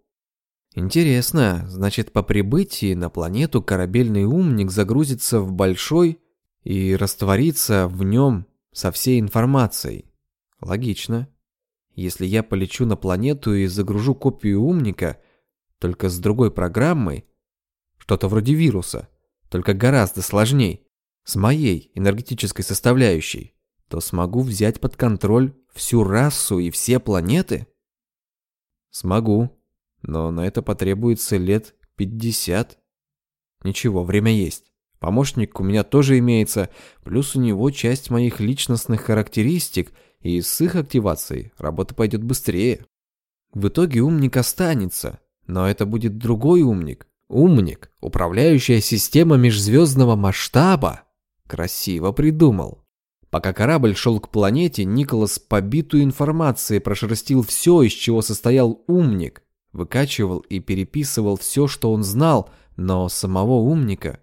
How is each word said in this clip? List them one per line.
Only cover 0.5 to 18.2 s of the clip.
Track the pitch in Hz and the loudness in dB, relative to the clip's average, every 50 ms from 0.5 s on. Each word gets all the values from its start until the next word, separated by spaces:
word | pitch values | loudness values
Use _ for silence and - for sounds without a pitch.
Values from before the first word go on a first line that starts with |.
| _ _ _ _ - | _ _ _ _ -8
Интересно, | - 90 95 - 165 170 151 127 123 123 - - 160 131 104 87 85 92 92 | -6 -4 -2 0 2 2 2 2 0 0 0 0 2 2 2 2 -2 -6 -8
значит, | 92 95 98 101 - - 107 - | -8 -4 -4 -4 -2 -4 -6 -4
по | - 110 98 | -2 -4 -2
прибытии | - 107 104 98 101 120 170 196 196 - - - 98 92 | 0 0 0 0 0 0 -2 -2 -2 -4 -4 -2 -2 -2
на | 87 87 82 | -2 -4 -6
планету | - 87 82 85 92 113 - - - 123 - | -6 -6 -6 -4 -2 -2 -2 0 -2 -2 -2
корабельный | - 101 90 90 90 92 120 123 113 107 101 98 | -2 -2 -2 -2 0 0 0 0 2 2 0 0
умник | 104 135 180 190 165 127 107 98 95 | 2 2 2 2 2 0 0 -2 -2
загрузится | 92 104 101 95 113 135 156 139 131 113 - - 123 110 | 0 -2 0 0 2 0 0 0 -2 -4 -4 -2 0 0
в | 98 95 | -2 -2
большой | 92 90 98 92 92 90 - - 151 170 175 170 165 - _ _ _ _ _ _ _ _ - | -2 0 0 0 0 -2 -4 -2 2 2 2 2 0 -4 _ _ _ _ _ _ _ _ -8
и | - 92 95 95 95 95 | -6 -4 -2 0 0 0
растворится | 95 101 95 - - 104 98 98 98 139 165 147 - - - 110 98 92 87 | 0 0 -2 -4 -4 -2 0 2 2 2 0 0 -2 -2 0 0 0 0 0
в | 90 92 98 | -2 -2 -2
нем | 95 104 123 139 139 120 92 92 _ _ _ _ _ | 0 2 2 2 2 0 -2 -4 _ _ _ _ _
со | - - - 95 | -12 -6 -6 -4
всей | 85 - - 131 127 123 | -4 -2 0 0 2 2
информацией. | 110 101 - 113 113 127 139 139 123 104 - - - 67 53 50 - _ _ _ _ _ _ _ _ _ _ - | 0 0 0 0 2 2 2 2 2 0 -2 -6 -10 -10 -10 -12 -16 _ _ _ _ _ _ _ _ _ _ -16
Логично. | - 87 92 107 127 120 98 - - - 113 117 131 139 _ _ _ _ _ _ _ _ _ _ _ _ - | -10 -6 -6 -4 -4 -4 -6 -6 -6 -6 -6 -6 -6 -10 _ _ _ _ _ _ _ _ _ _ _ _ -14
Если | - 92 90 - - 92 | -8 -8 -8 -6 -6 -4
я | 92 98 110 107 | -2 -2 -2 -2
полечу | - - 98 95 92 - - 123 | -2 -2 -4 -4 -4 -4 -2 -2
на | 117 104 | -2 -2
планету | - - 95 90 92 110 135 147 139 - 117 104 | -2 -2 -2 -2 0 0 -2 -2 -2 -2 -2 0
и | 98 98 95 | 0 0 -2
загружу | 90 101 98 95 101 104 107 135 131 | -2 -2 -2 -2 -2 -2 0 0 -2
копию | - - 139 - - - 104 98 101 | 0 0 -2 -2 -2 -2 0 0 2
умника, | 113 143 180 175 135 104 90 - - 80 69 - _ _ _ _ _ _ _ _ _ _ _ _ | 2 2 0 0 0 -2 -2 -4 -6 -6 -6 -8 _ _ _ _ _ _ _ _ _ _ _ _
только | - 87 87 - - 92 | -6 -6 -4 -2 -4 -4
с | 87 90 | -4 -2
другой | 87 107 104 120 123 104 | 0 0 2 2 2 0
программой, | - - 87 87 82 104 123 160 185 156 113 87 69 67 - _ _ _ _ _ _ _ _ _ _ _ _ _ _ _ | 0 -2 -4 -4 -2 0 0 0 0 0 -2 -4 -4 -8 -12 _ _ _ _ _ _ _ _ _ _ _ _ _ _ _
что-то | - - 107 92 | -4 -2 -2 0